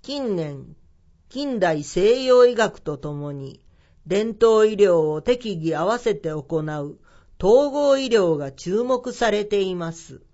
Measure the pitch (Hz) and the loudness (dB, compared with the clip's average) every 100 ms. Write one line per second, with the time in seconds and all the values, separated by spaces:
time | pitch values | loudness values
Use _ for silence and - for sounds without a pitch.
0 | - 285 254 185 151 139 127 151 _ _ | -10 -8 -4 -4 -6 -10 -18 -20 _ _
1 | _ _ _ 254 285 240 180 156 143 185 | _ _ _ -10 -6 -2 -2 -2 -4 0
2 | 202 254 262 247 247 233 214 - - 143 | 2 2 4 6 6 4 -2 -4 -10 -8
3 | 147 147 147 143 135 - _ _ _ _ | -10 -10 -10 -10 -14 -16 _ _ _ _
4 | - 190 220 220 226 220 214 208 202 170 | -4 -2 -2 2 4 6 4 4 4 4
5 | 156 151 156 247 226 180 160 151 175 240 | 0 -2 -2 -2 -4 -6 -4 -2 -2 -2
6 | 240 202 160 156 135 165 156 151 147 - | -2 -4 -6 -8 -6 -6 -4 -8 -10 -14
7 | _ _ _ _ 180 247 285 285 285 269 | _ _ _ _ 4 4 4 0 2 2
8 | 262 226 180 151 139 131 170 202 247 254 | 2 2 2 0 -4 -10 -6 -4 -2 -2
9 | 247 - 233 208 208 202 190 180 165 165 | -4 -2 -2 0 -2 -2 -2 -4 -8 -10
10 | - 135 _ | -18 -20 _